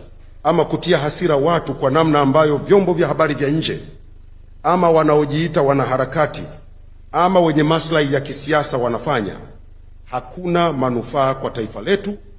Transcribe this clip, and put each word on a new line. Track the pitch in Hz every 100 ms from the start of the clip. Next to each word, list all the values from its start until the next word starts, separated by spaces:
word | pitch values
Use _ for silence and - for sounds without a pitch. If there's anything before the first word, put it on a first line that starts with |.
| - - - -
ama | 147 170
kutia | 147 156 165 160
hasira | 147 - 175 143
watu | 156 165 -
kwa | 131 135
namna | 156 160 147
ambayo | 139 156 151 139
vyombo | 117 196 185
vya | 165 147
habari | 151 156
vya | 139 139
nje | 156 131 87 - - - - - - - -
ama | 160 180 170
wanaojiita | 160 156 151 143 151 170 165
wanaharakati | 139 139 120 131 127 160 147 - - - - - - - -
ama | 151 180 190
wenye | 165 151
maslahi | 151 160 156 160 139
ya | 139
kisiasa | 135 - 143 156 143 131
wanafanya, | 120 113 160 127 95 80 - - - - - -
hakuna | - 127 - 180 180 170 170
manufaa | 139 127 120 117 147 135
kwa | 131 117
taifa | 117 107 101
letu | 131 196 202 202 -